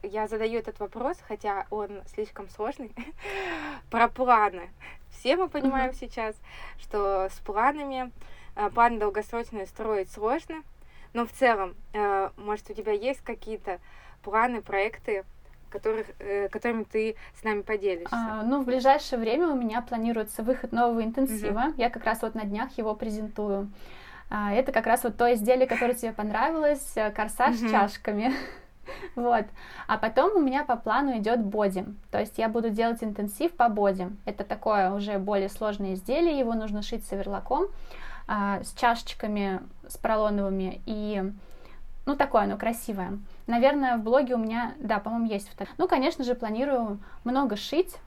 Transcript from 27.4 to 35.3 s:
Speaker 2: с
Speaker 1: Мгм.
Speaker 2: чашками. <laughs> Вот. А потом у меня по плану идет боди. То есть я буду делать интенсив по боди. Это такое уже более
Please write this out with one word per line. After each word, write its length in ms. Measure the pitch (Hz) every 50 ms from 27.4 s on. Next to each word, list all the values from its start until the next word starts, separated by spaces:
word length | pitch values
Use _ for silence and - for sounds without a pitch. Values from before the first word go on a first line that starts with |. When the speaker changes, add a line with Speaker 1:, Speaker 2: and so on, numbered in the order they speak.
| 247 285 247
Speaker 2:
с 40 | 220
Speaker 1:
Мгм. 100 | 233 226
Speaker 2:
чашками. 640 | 220 220 196 202 - - - - 208 208 220 262 269
<laughs> 40 | - - - - - - - - - - - - - - - -
Вот. 260 | 247 240 240 240 220 208 - - - - - - - -
А 120 | - 220
потом 400 | 214 - 226 226 254 294 381 440
у 20 | 370
меня 240 | 294 262 254 285 294
по 140 | 277 247
плану 400 | 226 - 226 214 262 285 277 247
идет 220 | 220 202 214 233 233
боди. 440 | 214 196 208 208 208 196 185 185 196 208 202 - - -
То 120 | - 202
есть 160 | 214 220 -
я 100 | - 220
буду 220 | 226 220 233 226 226
делать 340 | 208 214 233 233 233 226 233
интенсив 480 | 214 202 - 208 202 - - 302 339
по 160 | - - 240
боди. 400 | 233 208 208 202 196 190 190 180 180 208 - -
Это 220 | - 208 - 202
такое 460 | - 226 208 - 220 214 202 190 185
уже 260 | 196 202 202 208 208 196
более 300 | 190 202